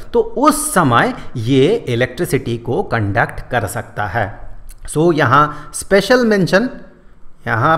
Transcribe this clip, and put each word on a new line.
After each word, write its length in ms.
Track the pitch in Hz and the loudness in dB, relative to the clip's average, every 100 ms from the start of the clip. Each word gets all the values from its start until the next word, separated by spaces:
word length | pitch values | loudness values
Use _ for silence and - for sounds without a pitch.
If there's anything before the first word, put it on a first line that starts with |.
| - | -4
तो 80 | 240 | 0
उस 520 | 220 - 294 - - | 0 2 2 2 0
समय 400 | 180 135 120 208 247 - 131 | 2 4 4 2 -2 -8 -6
ये 360 | 113 135 143 226 - | 2 4 4 2 -2
इलेक्ट्रिसिटी 720 | 117 123 - 175 131 117 117 | -2 -2 -2 -2 -2 -2 -6
को 240 | 117 147 | -4 -4
कंडक्ट 560 | - 117 101 104 147 - - | -2 -2 -2 0 -2 -4 -4
कर 160 | 123 104 | -4 -2
सकता 380 | 120 - - 104 | -6 -8 -8 -4
है। 220 | 117 95 - - - - - - | -2 -4 -6 -12 -12 -14 -14 -6
So 240 | 147 170 | 0 2
यहाँ 580 | 156 131 135 147 - - | 4 4 4 4 0 -12
स्पेशल 520 | - - 196 196 254 233 | -10 2 2 4 4 4
मेंशन, 440 | 202 170 185 247 - - - - - - - - | 2 2 2 0 -6 -18 -20 -20 -18 -18 -12 -4
यहाँ 300 | 113 143 | 0 2